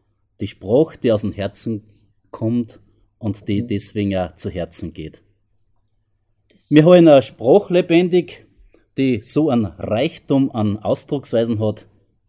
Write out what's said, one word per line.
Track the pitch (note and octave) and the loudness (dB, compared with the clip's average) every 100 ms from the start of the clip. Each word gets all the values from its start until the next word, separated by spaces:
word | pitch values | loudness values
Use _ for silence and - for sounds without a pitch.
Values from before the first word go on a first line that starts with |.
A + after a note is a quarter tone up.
| _ _ _ - | _ _ _ -12
die | G2+ | -12
Sprache, | - F#2 B2 D#3+ - | -10 0 0 0 -2
die | B2+ | -2
aus | G#2+ | -2
dem | G#2 | -2
Herzen | G2+ G2+ - - G#2+ - _ _ _ _ | -6 -8 -8 -10 -10 -12 _ _ _ _
kommt | - A#2 A#2+ A2+ - _ _ _ _ | -8 -4 -4 -6 -12 _ _ _ _
und | G#2+ - - | -8 -8 -4
die | G2+ A#2+ | -4 -4
deswegen | G2+ - G#2+ G2+ F#2+ | -6 -6 -6 -4 -2
auch | F2 - | -4 -8
zu | - | -10
Herzen | E2+ E2 - E2+ | -8 -10 -10 -14
geht. | D#2 D#2 - _ _ _ _ _ _ _ _ _ _ _ _ _ _ - | -12 -16 -18 _ _ _ _ _ _ _ _ _ _ _ _ _ _ 2
Wir | D3 D#3 | 4 8
haben | F3+ E3 | 8 8
eine | C#3 | 6
Sprache | C3 - A2+ F#3+ G3+ | 4 -2 2 2 2
lebendig, | F3+ F3+ E3 F3+ F3+ E3+ - _ _ _ _ _ - | -2 2 2 2 0 -2 -10 _ _ _ _ _ -4
die | C3+ A2+ | -2 -2
so | - D3 D#3 | -4 -2 0
einen | A#2+ G2 | 0 -2
Reichtum | - E2+ G#2+ D#3 - - C#3 C3+ A#2 | -6 -6 -4 -4 -6 -2 0 0 -2
an | G#2+ G#2 | -4 -4
Ausdrucksweisen | G2 - - - - A#2 A#2 A2 | -4 -6 -6 -10 -4 -2 -2 -2
hat, | A2 G#2+ - _ _ _ | -4 -6 -12 _ _ _